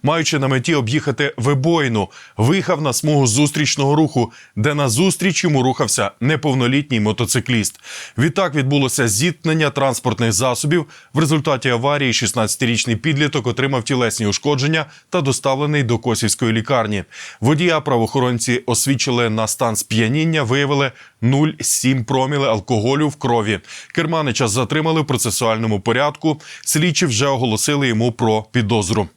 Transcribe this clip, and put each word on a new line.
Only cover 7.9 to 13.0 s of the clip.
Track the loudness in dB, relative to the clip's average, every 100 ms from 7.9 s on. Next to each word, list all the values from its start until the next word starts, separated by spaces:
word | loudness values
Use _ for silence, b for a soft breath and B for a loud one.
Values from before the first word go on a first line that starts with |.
| B B 0
Відтак | 0 2 0
відбулося | 0 0 2 0 0 0
зіткнення | 0 -2 -2 -2 0 0
транспортних | 0 0 0 -4 0 0
засобів. | 0 0 -2 0 0 -2 B B
В | -2
результаті | 0 0 0 0 0
аварії | 0 0 0 0
шістнадцятирічний | 0 -2 -2 -2 0 -2 0 -2
підліток | -2